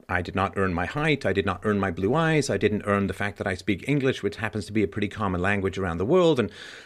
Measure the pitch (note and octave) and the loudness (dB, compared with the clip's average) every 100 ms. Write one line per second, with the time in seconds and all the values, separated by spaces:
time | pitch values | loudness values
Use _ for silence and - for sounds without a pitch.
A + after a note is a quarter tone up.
0 | - F2+ F2 F#2+ F#2+ G2+ F#2+ F2 F2+ D3 | -4 -4 -2 -2 0 0 0 0 -2 -2
1 | D#3 D3 G2+ F#2+ G2 F2+ G#2+ G#2 F#2+ F2 | 0 0 2 2 0 0 0 2 2 2
2 | F#2+ D3 D#3+ D#3 C3+ G2+ G#2 G#2 - G2+ | 0 2 2 2 2 2 2 2 2 2
3 | G2 F#2+ G2+ - G2+ F#2 - F#2+ - D3 | 0 -2 -4 -4 -4 -2 -2 -2 0 0
4 | C3 A#2+ G2+ - A2 G#2+ F#2+ G#2+ G2 - | 0 0 -4 -4 -4 -6 -4 0 0 0
5 | G2+ - G#2 F#2 F2+ G2+ F#2+ F2+ F#2+ E2+ | -4 -2 -2 0 0 0 0 -2 -2 -2
6 | G2 F#3 E3+ D3 G#2+ - - - | 2 4 4 4 0 -4 -16 -18